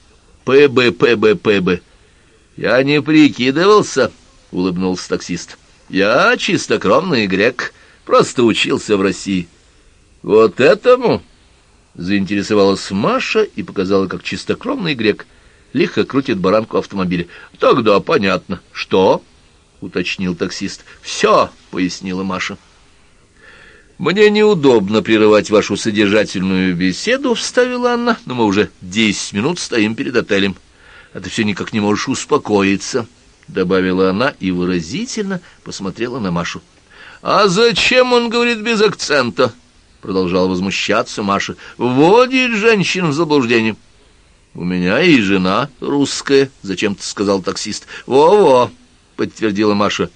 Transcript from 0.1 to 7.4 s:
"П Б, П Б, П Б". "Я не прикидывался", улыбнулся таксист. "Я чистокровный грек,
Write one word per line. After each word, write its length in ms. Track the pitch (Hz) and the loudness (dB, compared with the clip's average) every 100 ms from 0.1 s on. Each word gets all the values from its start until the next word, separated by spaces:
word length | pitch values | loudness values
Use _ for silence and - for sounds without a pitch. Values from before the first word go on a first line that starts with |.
| _ _ _ | _ _ _
"П 240 | - 135 147 | 2 4 4
Б, 240 | 123 123 | 4 0
П 240 | 117 131 120 | 2 2 2
Б, 200 | 107 98 | 2 2
П 260 | 117 101 | 2 0
Б". 200 | 90 87 _ _ _ _ _ _ _ - | 0 -4 _ _ _ _ _ _ _ -8
"Я 260 | - 120 | 0 0
не 180 | 139 147 | 2 0
прикидывался", 1080 | 147 156 147 107 127 139 185 208 135 - 110 - _ _ - | 2 4 4 4 -2 2 4 4 2 0 -2 -4 _ _ -10
улыбнулся 580 | 90 92 87 92 90 - | -4 -2 -2 -2 -4 -6
таксист. 480 | 85 - 85 - - _ _ - | -8 -6 -10 -10 -20 _ _ -6
"Я 460 | 90 101 131 202 240 | 0 2 2 2 0
чистокровный 880 | - 180 - 113 92 123 185 131 101 | -2 -2 -2 -2 2 2 2 -2 0
грек, 460 | 92 | 0